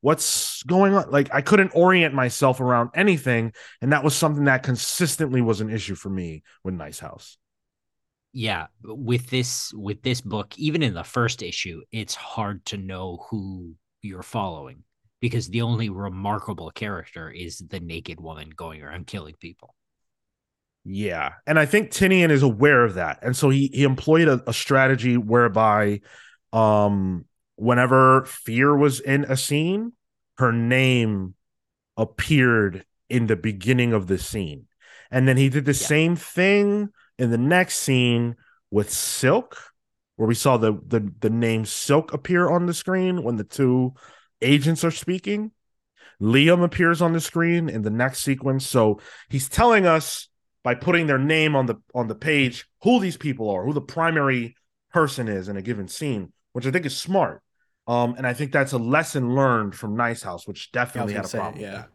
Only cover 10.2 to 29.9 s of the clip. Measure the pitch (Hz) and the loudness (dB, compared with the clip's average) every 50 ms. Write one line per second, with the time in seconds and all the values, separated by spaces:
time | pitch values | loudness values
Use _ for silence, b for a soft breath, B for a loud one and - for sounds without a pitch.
10.2 | - 101 90 107 98 _ - - 156 151 151 165 151 120 92 82 78 - - 127 | -6 -8 -6 -6 -8 _ -10 -6 -4 -4 -2 0 -2 -2 -2 -4 -10 -6 -2 -2
11.2 | 120 113 - - - 87 85 - - 92 82 80 - _ - 110 104 87 - - | 0 0 -2 -6 -10 -10 -8 -8 -10 -10 -12 -14 -16 _ -12 -12 -10 -10 -10 -12
12.2 | - - - - 107 101 101 90 _ - - 101 95 92 95 92 92 92 87 87 | -12 -12 -8 -8 -6 -6 -8 -10 _ -12 -10 -10 -10 -10 -10 -10 -10 -10 -12 -14
13.2 | - - - 107 95 98 95 92 87 85 80 _ _ _ _ _ - 104 95 90 | -12 -10 -10 -8 -8 -8 -12 -12 -14 -16 -20 _ _ _ _ _ -16 -14 -14 -14
14.2 | 87 - - 117 101 95 82 78 69 65 - 80 _ _ _ _ _ _ _ _ | -16 -10 -8 -6 -6 -6 -8 -12 -16 -18 -20 -20 _ _ _ _ _ _ _ _
15.2 | - 120 117 120 - - 90 117 117 117 120 110 117 107 95 90 101 98 90 92 | -6 -4 -4 -4 -6 -4 -4 -4 -2 -2 -2 -2 -2 -6 -6 -6 -8 -8 -8 -6
16.2 | 98 101 104 101 - - 101 85 82 82 _ - 113 104 101 87 82 - - 85 | -4 -4 -4 -4 -4 -8 -10 -10 -10 -14 _ -10 -8 -8 -8 -10 -12 -14 -16 -16
17.2 | 80 78 - 85 90 85 80 - 90 - - 92 87 82 82 82 - - 80 80 | -16 -16 -14 -14 -14 -14 -14 -16 -16 -14 -14 -12 -12 -10 -12 -12 -12 -14 -16 -14
18.2 | 85 82 80 76 76 78 78 - - 80 78 78 76 71 76 87 82 - - 101 | -14 -16 -14 -16 -16 -18 -16 -16 -14 -14 -14 -16 -16 -16 -14 -14 -14 -12 -12 -12
19.2 | 78 76 78 _ - 82 87 _ - - _ _ _ _ _ _ _ _ _ _ | -12 -14 -20 _ -20 -20 -20 _ -20 -20 _ _ _ _ _ _ _ _ _ _
20.2 | _ _ _ _ _ _ _ _ _ _ _ _ _ 98 95 98 104 101 85 80 | _ _ _ _ _ _ _ _ _ _ _ _ _ -12 -8 -6 -6 -6 -4 -4
21.2 | 71 67 - - _ - 156 160 151 143 - 208 220 - - - 190 185 190 185 | -6 -6 -8 -10 _ 0 2 2 2 4 2 0 0 0 -2 0 2 4 4 4
22.2 | 175 165 151 135 139 135 113 101 131 147 147 123 123 113 92 90 87 78 73 - | 4 4 4 4 4 2 4 4 4 6 6 6 6 4 2 -2 -4 -6 -6 -6
23.2 | - 123 127 - - 139 135 139 139 135 - 123 143 135 131 127 - 160 156 165 | -4 -4 -2 2 2 2 4 4 0 -2 0 2 2 2 2 0 2 2 4 6
24.2 | 170 147 139 120 - - 113 - - - 139 135 131 131 135 120 110 127 120 123 | 6 4 4 2 0 -4 -6 -4 -2 2 4 4 4 4 2 2 2 2 2 2
25.2 | 110 107 113 120 120 117 95 110 110 110 104 107 107 101 104 101 B B B B | 0 2 4 4 4 4 4 4 4 4 4 4 2 0 -2 -4 B B B B
26.2 | B B B B _ _ - 113 110 107 107 104 104 104 101 98 95 92 92 87 | B B B B _ _ 0 2 4 4 4 4 4 2 2 0 -2 -2 -4 -6
27.2 | - _ _ _ _ _ _ - 104 117 123 120 127 123 131 131 131 131 131 131 | -8 _ _ _ _ _ _ -4 0 2 4 4 4 6 6 6 8 8 8 6
28.2 | 131 - - - - - 113 117 135 143 147 139 147 147 131 120 - 135 135 139 | 4 0 -14 -14 -10 -4 0 2 4 4 4 4 4 2 2 0 -2 0 0 0
29.2 | 143 - 135 131 - - 147 147 156 170 190 202 226 233 | 0 0 -2 -4 -2 -2 -2 -2 0 0 -2 -2 -4 -8